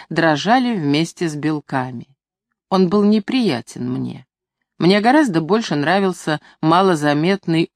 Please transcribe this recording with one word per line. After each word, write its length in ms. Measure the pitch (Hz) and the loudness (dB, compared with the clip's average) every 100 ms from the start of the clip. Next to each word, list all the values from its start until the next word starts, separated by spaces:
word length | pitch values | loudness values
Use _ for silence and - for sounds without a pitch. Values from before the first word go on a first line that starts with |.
| - | -8
дрожали 680 | 165 160 143 165 254 247 208 | 0 2 2 2 2 0 -2
вместе 500 | 143 147 165 - 170 | 0 0 0 -4 -6
с 80 | 147 | -4
белками. 720 | 151 151 - 135 127 120 - _ _ _ _ _ - | -4 -4 -4 -6 -6 -10 -16 _ _ _ _ _ -2
Он 180 | 190 180 | 0 2
был 160 | 208 | 2
неприятен 840 | 202 214 - 262 214 120 - 127 123 | 2 2 0 -2 -2 -2 -6 -10 -8
мне. 360 | 131 123 127 - _ _ _ _ - | -6 -8 -10 -18 _ _ _ _ -2
Мне 220 | 165 202 | 2 2
гораздо 400 | 226 294 269 165 | 4 2 2 0
больше 360 | 156 220 220 151 | 0 -2 -2 -2
нравился 640 | 143 196 190 175 - 151 - _ | 0 0 0 -4 -6 -6 -8 _
малозаметный 1080 | 160 175 196 156 147 147 170 196 - 165 165 | 2 4 4 2 0 0 0 -2 -2 -2 -2